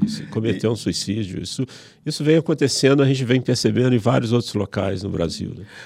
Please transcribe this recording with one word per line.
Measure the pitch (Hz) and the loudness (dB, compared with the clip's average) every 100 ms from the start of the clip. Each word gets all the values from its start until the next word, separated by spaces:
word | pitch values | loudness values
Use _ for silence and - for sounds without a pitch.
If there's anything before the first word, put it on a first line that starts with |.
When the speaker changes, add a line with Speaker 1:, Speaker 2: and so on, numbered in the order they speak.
| - | -4
Speaker 1:
se | - - | -4 -8
cometer | 117 113 98 110 | -4 -2 0 -2
Speaker 2:
E | |
Speaker 1:
um | 113 | -2
suicídio. | 104 87 - 107 95 85 | -4 -4 -4 -4 -4 -8
Isso, | 82 - 131 - - _ 156 | -8 -6 -8 -8 -20 _ -10
isso | 151 | -2
vem | 147 160 | 2 2
acontecendo, | 160 151 135 - 135 143 | 2 0 0 4 4 6
a | 135 | 4
gente | 135 117 | 2 2
vem | 127 | 0
percebendo | 123 123 113 107 127 123 | 2 0 2 2 2 4
em | |
vários | 113 127 117 | 4 2 2
outros | 120 - | 0 0
locais | 104 101 104 95 98 | -4 -4 -2 -4 -4
no | 95 | -6
Brasil, | 90 85 - - - | -2 -2 -4 -10 -10
né? | - - | -16 -20